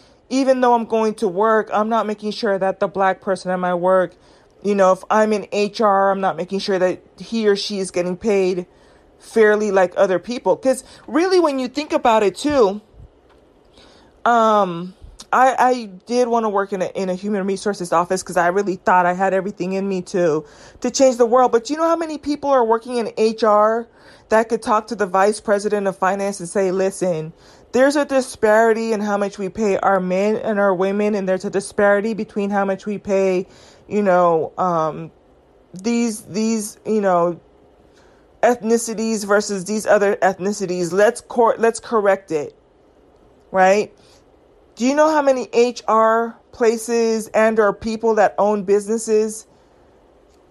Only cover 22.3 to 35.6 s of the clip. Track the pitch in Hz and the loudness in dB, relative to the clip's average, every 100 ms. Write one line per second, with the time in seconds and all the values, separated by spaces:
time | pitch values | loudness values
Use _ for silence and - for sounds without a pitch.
22.3 | 294 285 262 226 226 247 247 214 - 220 | -4 0 2 2 0 -2 -6 -4 -2 -2
23.3 | 220 220 208 214 226 233 _ - - - | 0 2 4 4 0 -6 _ -20 -16 0
24.3 | 214 226 226 247 214 214 208 196 190 202 | 0 0 -2 0 -2 -2 -6 -2 2 2
25.3 | 214 - 202 202 208 196 185 185 202 196 | 0 -2 -2 0 -2 -2 -2 -2 -2 -4
26.3 | 196 170 208 190 185 190 - 185 156 156 | -6 -6 -2 -2 0 -2 -2 -4 -4 -8
27.3 | - - - _ 233 277 294 277 269 254 | -16 -20 -20 _ 2 2 2 0 -2 -4
28.3 | - 214 214 226 220 226 208 208 202 202 | -2 2 4 4 2 -2 -4 -2 -2 -4
29.3 | 202 185 220 208 190 190 190 185 185 208 | -6 -8 -4 -2 0 0 0 0 -2 -2
30.3 | 214 220 202 202 180 190 202 208 208 190 | -2 -4 0 0 0 -2 -2 -2 -2 -2
31.3 | 185 202 185 185 - 202 202 220 214 214 | -4 -4 -6 -6 0 2 2 0 -6 -6
32.3 | 214 202 202 196 190 214 196 208 196 190 | -6 -4 -2 -2 -4 -6 -8 -2 0 0
33.3 | 185 190 - - - - 208 196 180 175 | -2 -4 -14 -20 -20 -6 -2 2 4 4
34.3 | 165 131 - 180 165 160 156 160 _ _ | 2 -2 -4 -2 0 -2 -6 -14 _ _
35.3 | _ _ _ | _ _ _